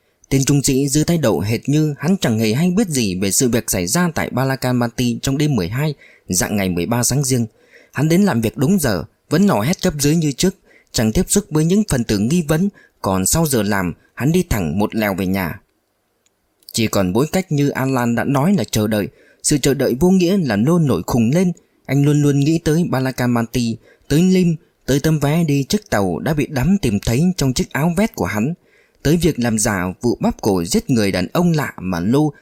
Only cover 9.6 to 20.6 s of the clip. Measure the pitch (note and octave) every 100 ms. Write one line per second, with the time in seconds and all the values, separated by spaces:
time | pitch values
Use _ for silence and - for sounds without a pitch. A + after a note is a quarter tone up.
9.6 | B2+ - F3+ D3+ C#3+ E3+ D3+ - F#3 -
10.6 | _ _ _ - A2 C#3 - G3 - D#3
11.6 | E3 G3+ G#3 C3 A2+ G#2 A2+ F3+ D3 D#3+
12.6 | G3+ - _ _ G2+ F#2+ F#2 D#3+ D#3+ B2+
13.6 | G2+ G2 F2+ D#2 _ - B2+ F3+ F3+ G#2+
14.6 | D#2+ F#2 G#2 A2 G#2 F#2 F#2 F#2+ E2+ F#2
15.6 | _ _ _ _ _ _ _ _ _ _
16.6 | - - G#2+ G#2 F#2 G#2 D#3 F#3+ - C#3+
17.6 | C#3+ - C3 C3 A#2+ A#2 A2+ C#3 D#3+ F#3+
18.6 | G#2 A2+ G#2+ G#2+ F#2+ - _ _ - D3
19.6 | D3 B2+ C#3+ B2+ F3+ F#3+ E3+ G3+ C#3+ G2+